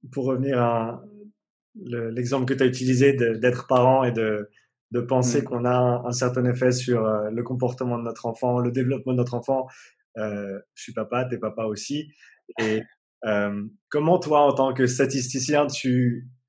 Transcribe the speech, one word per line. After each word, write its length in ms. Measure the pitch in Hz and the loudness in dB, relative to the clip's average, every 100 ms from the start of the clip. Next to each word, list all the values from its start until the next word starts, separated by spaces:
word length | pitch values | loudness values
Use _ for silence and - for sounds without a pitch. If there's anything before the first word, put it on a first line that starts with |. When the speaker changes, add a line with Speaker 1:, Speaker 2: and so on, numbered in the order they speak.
| 127 | -10
Speaker 1:
Pour 140 | 131 131 | -4 -2
revenir 340 | 131 139 127 | 0 0 2
à 420 | 120 117 113 117 - - - _ _ _ _ 220 | 2 2 -2 -8 -14 -20 -20 _ _ _ _ -18
le, 300 | 180 120 113 | -10 -6 -6
l'exemple 340 | 117 123 135 | -4 -2 -2
que 80 | 127 | 0
t'as 140 | 131 131 | 2 2
utilisé 480 | 127 127 127 139 | 2 0 4 6
de, 220 | 135 117 110 | 4 0 2
d'être 300 | 123 123 - | 2 0 2
parent 380 | 127 127 131 | 4 6 6
et 80 | 127 | 2
de, 380 | 113 110 104 104 _ _ _ _ | 0 0 -2 -4 _ _ _ _
de 100 | 120 | -6
penser 400 | 123 131 123 117 | 0 2 2 0
Speaker 2:
Mm. 40 | |
Speaker 1:
qu'on 200 | 117 123 | -2 -2
a 60 | 123 | 0
un, 340 | 123 123 120 | 2 2 0
un 80 | 120 | -2
certain 320 | 123 127 127 | -2 -2 0
effet 280 | 127 123 127 | 0 2 2
sur, 340 | 127 123 120 110 | 0 0 0 2
euh, 240 | 107 107 | 0 -2
le 120 | 113 | -6
comportement 540 | 120 127 127 127 123 120 | -6 -2 -2 -2 -4 -4
de 60 | |
notre 240 | 117 117 117 | -6 -8 -8
enfant, 320 | 117 127 123 | -4 -2 0
le 120 | 120 | 0
développement 420 | 123 127 135 - | -2 -2 -2 -2
de 60 | 127 | -2
notre 140 | 123 | -2
enfant, 340 | 123 - 135 131 - - _ _ 113 | -4 -4 -4 -4 -12 -20 _ _ -8
euh, 400 | 107 101 101 98 - | -6 -6 -8 -10 -14
je 80 | - | -20
suis 100 | - | -12
papa, 320 | - 110 120 | -8 -4 -4
t'es 140 | 127 117 | -4 -4
papa 260 | 110 110 | -6 -6
aussi. 480 | 110 104 - 147 151 _ - _ _ - | -6 -6 -6 -8 -8 _ -20 _ _ -4
Et, 220 | 110 110 - _ _ _ | -2 -2 -4 _ _ _
euh, 400 | 110 104 104 101 107 - _ | -2 0 0 -4 -8 -14 _
comment 300 | 147 156 180 | -2 2 2
toi, 220 | 156 151 | 4 4
en 120 | 143 | 4
tant 220 | 135 135 | 4 0
que 120 | 131 127 | 2 0
statisticien, 800 | 127 131 135 123 135 127 147 143 | 2 0 0 -4 -4 0 2 2
tu, 600 | - 131 127 123 120 - _ | -2 0 2 2 0 -8 _